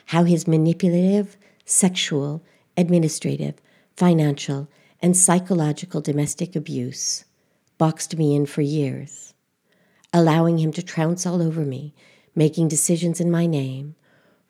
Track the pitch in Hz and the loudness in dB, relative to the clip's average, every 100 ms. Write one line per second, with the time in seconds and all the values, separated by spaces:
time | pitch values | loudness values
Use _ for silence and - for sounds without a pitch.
0 | - 165 175 170 165 160 160 170 185 175 | -2 2 4 2 2 2 2 2 2 2
1 | 185 202 202 - _ _ - - 185 185 | 2 2 -2 -8 _ _ -4 0 2 0
2 | - 151 139 151 - _ _ - 170 175 | -2 -2 -4 -6 -12 _ _ -2 2 4
3 | 156 - 151 143 147 - _ _ _ - | 2 -2 -4 -4 -6 -8 _ _ _ 2
4 | 180 165 151 143 - 139 147 _ _ _ | 4 6 4 0 -4 -8 -8 _ _ _
5 | 175 180 - 175 180 180 151 147 180 160 | 0 2 4 2 0 0 0 -4 -8 -6
6 | 151 147 147 - 175 156 147 135 123 - | -4 -2 -4 -4 -8 -8 -8 -8 -8 -8
7 | - - - _ _ _ _ - 160 156 | -8 -8 -12 _ _ _ _ -2 -2 0
8 | - 160 151 143 143 - 143 156 135 127 | -8 -2 0 2 0 -2 -2 -2 -2 -6
9 | 143 - - _ _ _ _ _ _ _ | -12 -18 -20 _ _ _ _ _ _ _
10 | _ 175 165 160 165 170 160 156 175 - | _ 2 4 4 2 2 0 -4 -6 -4
11 | 160 175 180 175 165 160 143 127 147 - | -2 -2 -4 -2 -2 -2 -4 -6 -12 -18
12 | _ _ _ - 151 156 165 156 - 170 | _ _ _ 0 0 2 0 0 0 0
13 | 170 160 175 170 170 151 135 131 143 156 | 0 -2 0 0 0 0 -4 -8 -12 -16
14 | _ _ _ _ | _ _ _ _